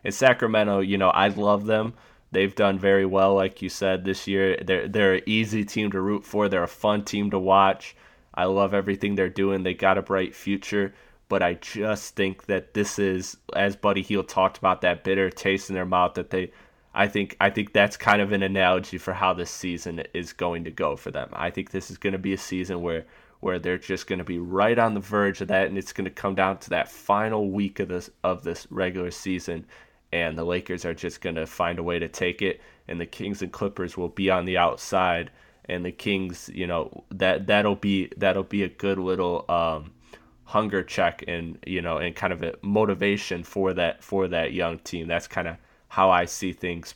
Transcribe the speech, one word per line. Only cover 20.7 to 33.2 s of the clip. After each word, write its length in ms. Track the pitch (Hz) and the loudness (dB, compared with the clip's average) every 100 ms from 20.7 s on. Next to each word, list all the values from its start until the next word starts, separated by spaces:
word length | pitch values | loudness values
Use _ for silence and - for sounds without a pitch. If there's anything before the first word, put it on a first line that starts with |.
go 240 | 78 78 69 | -2 -2 -2
for 160 | - | -6
them. 180 | 71 62 | -8 -8
I 160 | - 87 | -6 -6
think 220 | 95 98 | -6 -6
this 200 | 95 - | -8 -8
is 60 | 90 | -6
gonna 200 | 101 95 | -4 -2
be 160 | 95 | -2
a 40 | 95 | -4
season 440 | - 92 90 87 | -4 -6 -4 -4
where, 240 | 85 82 - - _ _ | -4 -4 -6 -18 _ _
where 180 | 98 90 | -4 -2
they're 180 | 87 90 | -2 -4
just 300 | - 92 - | -4 -6 -4
gonna 180 | 92 87 | -6 -4
be 140 | 87 | -6
right 380 | 87 95 107 120 | -2 2 4 4
on 160 | 117 | 2
the 60 | 104 | 0
verge 400 | 98 104 101 95 | -2 2 2 0
of 80 | 92 | 0
that, 180 | 95 92 | 2 2
and 100 | 98 | -2
it's 160 | - | -8
gonna 160 | - 95 | -6 -8
come 260 | - 98 95 | -4 -4 0
down 220 | 95 95 | 0 0
to 100 | - | -4
that 180 | 85 - | -2 -2
final 600 | - - 101 110 110 101 | -4 0 2 2 0 0
week 300 | 98 98 - | 0 -2 -2
of 80 | 92 | -4
this, 220 | 90 - - 92 | -6 -8 -4 -2
of 180 | 90 | -2
this 240 | 82 87 - | -4 -8 -8
regular 420 | 98 92 92 87 | -4 -2 -2 -6
season, 540 | - 95 90 - 85 - - - _ _ | -6 -4 -4 -4 -8 -10 -20 -20 _ _
and 260 | 85 82 80 | -2 -2 -2
the 60 | |
Lakers 400 | 82 90 92 92 | -2 -2 -4 -6
are 100 | 87 | -6
just 280 | 82 87 - | -6 -8 -8
gonna 240 | 90 82 80 | -8 -6 -6
find 340 | - 87 87 | -2 -2 -2
a 40 | |
way 140 | 85 87 | -4 -4
to 120 | 82 | -4
take 320 | - 90 - | -4 -4 -2
it, 180 | 95 - - _ - | -4 -4 -10 _ -12
and 100 | 87 | -10
the 60 | 85 | -10
Kings 360 | - | -8